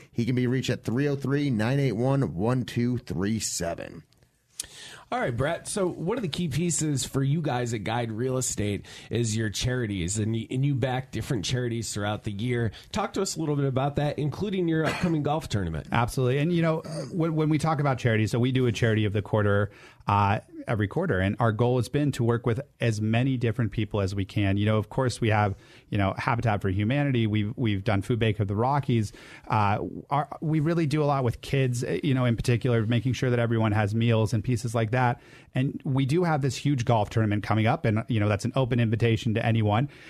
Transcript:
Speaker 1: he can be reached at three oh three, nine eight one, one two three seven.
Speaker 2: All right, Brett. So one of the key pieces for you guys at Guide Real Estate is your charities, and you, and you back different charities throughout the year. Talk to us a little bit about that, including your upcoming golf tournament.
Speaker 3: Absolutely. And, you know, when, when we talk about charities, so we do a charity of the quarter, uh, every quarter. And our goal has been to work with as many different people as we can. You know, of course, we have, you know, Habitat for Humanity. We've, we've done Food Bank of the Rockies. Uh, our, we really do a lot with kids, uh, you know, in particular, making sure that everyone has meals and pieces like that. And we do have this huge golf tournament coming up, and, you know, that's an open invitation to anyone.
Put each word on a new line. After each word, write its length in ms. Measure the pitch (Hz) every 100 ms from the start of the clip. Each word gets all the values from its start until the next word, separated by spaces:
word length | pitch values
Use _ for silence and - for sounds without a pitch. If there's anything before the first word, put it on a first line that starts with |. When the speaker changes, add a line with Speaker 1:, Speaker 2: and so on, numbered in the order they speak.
| -
Speaker 1:
he 100 | - 117
can 80 |
be 140 | 127 123
reached 220 | 131 127
at 160 | 107 -
three 240 | 117 143
oh 60 | 139
three, 320 | 131 143 143
nine 280 | 110 113 139
eight 140 | 135
one, 440 | 104 131 139 104 80
one 280 | 110 127
two 340 | 113 120 120 123
three 380 | - 80 101 110
seven. 640 | - - 85 82 50 - - _ _ _ _ - - - - - -
Speaker 2:
All 80 | 247
right, 160 | 190 117
Brett. 320 | 139 170 -
So 200 | 208 180
one 300 | - 160 254
of 60 |
the 40 | 185
key 180 | - 175
pieces 580 | 131 175 - 160 135 -
for 160 | 135
you 200 | 135 160
guys 320 | 151 123 120 113
at 80 |
Guide 280 | 107 120 117
Real 260 | 110 131 127
Estate 480 | - - 104 98 - - -
is 260 | 113 117 110
your 120 | 110
charities, 680 | 95 127 127 113 101 85 107
and 180 | 110 113
you, 120 | -
and 160 | 127 139
you 80 |
back 380 | 135 131 127 135
different 340 | 110 - 120 -
charities 480 | 123 123 117 107
throughout 300 | 104 104 104
the 80 | 113
year. 400 | 101 123 120 113 - -
Talk 220 | 214 214
to 80 | 202
us 140 | 196 156
a 40 |
little 160 | 156 143
bit 100 | 139
about 320 | 127 143 147
that, 200 | 147 -
including 500 | 147 - 208 185 170
your 180 | 160 147
upcoming 360 | - 180 156
golf 280 | 147 156 -
tournament. 380 | 104 85 80 -
Speaker 3:
Absolutely. 480 | 117 120 - 127 139
And, 120 | 156
you 120 | 170
know, 180 | 165 160 - 156 -
when, 240 | 185 165 156
when 140 | 151
we 100 | 156
talk 200 | 160 147
about 200 | 143 127
charities, 320 | 123 110 107
so 80 | 123
we 120 | 127
do 140 | 131 123
a 60 |
charity 340 | - 117 110 107
of 80 |
the 80 | 104
quarter, 480 | - 110 101 101 101 - - - -
uh, 320 | 101 101 107 - 330 277
every 200 | 107 101
quarter. 320 | 151 185 95
And 160 | 95 -
our 120 | 117
goal 260 | 110 120 127
has 120 | -
been 220 | 143 147
to 100 | -
work 220 | 117 117 120
with 140 | 117 - -
as 200 | 117 107
many 340 | 110 113 135 127
different 340 | 117 107 110
people 280 | - 107 104
as 140 | 95 101
we 80 | 95
can. 300 | 107 98 98
You 80 | 104
know, 120 | 107
of 120 | 101
course, 300 | - 127 -
we 80 | 113
have, 260 | 107 104 95 - - -
you 80 | 104
know, 160 | 95 -
Habitat 440 | - 120 117 104
for 80 | 101
Humanity. 580 | 95 104 143 143 123 110
We've, 260 | 107 104 -
we've 260 | 113 98
done 180 | 104 101
Food 180 | - 120
Bank 200 | 113 101
of 80 | 101
the 80 | 101
Rockies. 560 | 127 143 135 117 104 - - - -
Uh, 320 | 113 101 107 90 - -
our, 180 | 143 151 -
we 180 | 160 156
really 260 | 147 170 156
do 160 | 151
a 20 | 143
lot 180 | 139 123
with 160 | -
kids, 420 | - 139 131 120
uh, 160 | 127 165
you 120 | 151
know, 100 | 131 123
in 100 | 113
particular, 480 | - 117 131 117 107
making 280 | 120 131
sure 160 | 117 127
that 100 | 120
everyone 340 | 117 113 113
has 200 | 104 104
meals 400 | 113 117 113 107
and 80 | 110
pieces 300 | - 120 117
like 180 | 117 110
that. 300 | 123 123 - - - - 131
And 240 | 135 -
we 220 | - 135 135
do 180 | 165
have 180 | 170 151
this 140 | 139 -
huge 280 | 139 139 117
golf 240 | 113 104
tournament 320 | 113 110 104
coming 240 | - 107 110
up, 180 | 160 117
and, 180 | 107 -
you 120 | 113
know, 80 | 104
that's 160 | 104 117
an 80 | 135
open 240 | 123 123
invitation 560 | 113 110 117 110 117 107
to 100 | 113
anyone. 440 | 113 107 104 143 -